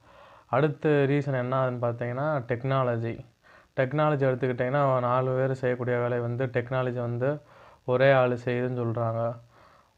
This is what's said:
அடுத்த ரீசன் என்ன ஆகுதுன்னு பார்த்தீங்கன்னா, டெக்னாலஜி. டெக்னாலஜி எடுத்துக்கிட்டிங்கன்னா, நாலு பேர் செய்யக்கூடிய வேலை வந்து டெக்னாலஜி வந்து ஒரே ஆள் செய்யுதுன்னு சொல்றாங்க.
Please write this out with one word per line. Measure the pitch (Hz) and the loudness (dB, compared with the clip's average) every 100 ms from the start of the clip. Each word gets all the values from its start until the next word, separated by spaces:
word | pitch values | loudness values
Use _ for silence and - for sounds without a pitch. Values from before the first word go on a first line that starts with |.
| _ - - - - | _ -20 -20 -20 -2
அடுத்த | 123 151 - 156 | 2 2 0 2
ரீசன் | 147 139 143 143 | 4 4 2 0
என்ன | 131 123 135 131 | -2 0 0 0
ஆகுதுன்னு | |
பார்த்தீங்கன்னா, | 123 120 117 120 123 151 147 120 | 0 -4 -2 -6 -4 -2 -4 -4
டெக்னாலஜி. | 120 135 135 127 117 117 - - _ _ - _ - | -4 0 0 0 0 -4 -8 -14 _ _ -20 _ -2
டெக்னாலஜி | 127 147 151 147 | -2 2 2 2
எடுத்துக்கிட்டிங்கன்னா, | 135 127 127 127 127 143 139 131 | 2 2 0 0 0 2 2 2
நாலு | 123 127 131 | 2 0 0
பேர் | 131 131 | 0 -2
செய்யக்கூடிய | 131 127 123 123 120 | 0 -2 -2 -2 0
வேலை | 120 123 | 0 -2
வந்து | 117 120 131 | -2 -4 -2
டெக்னாலஜி | 123 120 131 127 123 | -4 -2 -2 -2 -4
வந்து | 120 120 131 147 - - - - | -4 -2 -2 -4 -10 -20 -20 -12
ஒரே | - 123 135 | -2 4 6
ஆள் | 135 127 | 6 4
செய்யுதுன்னு | 123 123 123 127 123 | 0 -2 -2 -2 -2
சொல்றாங்க. | 117 117 117 113 117 120 - _ - _ _ | -4 -2 -2 -2 -4 -6 -16 _ -20 _ _